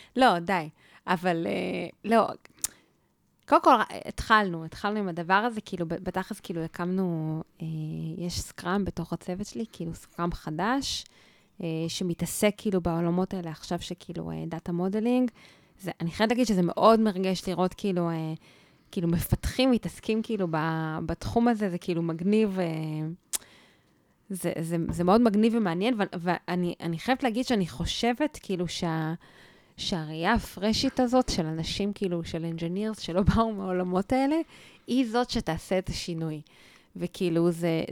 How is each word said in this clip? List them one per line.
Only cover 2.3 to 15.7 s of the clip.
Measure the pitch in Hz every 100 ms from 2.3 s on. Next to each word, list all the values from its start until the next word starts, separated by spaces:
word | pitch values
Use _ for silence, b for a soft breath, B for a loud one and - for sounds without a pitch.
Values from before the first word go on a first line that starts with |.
| - - B B B B B B _ _ _ -
קודם | 311
כל, | 330 247 - -
התחלנו, | - - - 214 202 165
התחלנו | 160 - 208 214
עם | 196
הדבר | 170 165
הזה, | 190 240 220
כאילו, | - 180 165
ב-, |
בתכלס, | 175 190 185 190 214
כאילו, | - 165
הקמנו, | 160 - 175 185 185 165 156 156 - -
אה, | 160 160 156 160 160 156
יש | 175 -
סקראם | - - 175 196
בתוך | 180 - 165
הצוות | 170 - 180 208
שלי, | 240 226
כאילו, | - 165
סקראם | 160 - - 170
חדש, | - - 156 196 269 269 - - b b b b -
אה, | 175 160 165
שמתעסק, | - 185 170 175 - 208 202
כאילו, | 214 190
בעולמות | 175 165 170 175 185
האלה | 190 170
עכשיו, | 165 - 175
שכאילו, | - 180 - 170 165
אה, | 160 160
דאטה | 165 -
מודלינג. | 175 185 208 226 247 247 b b b b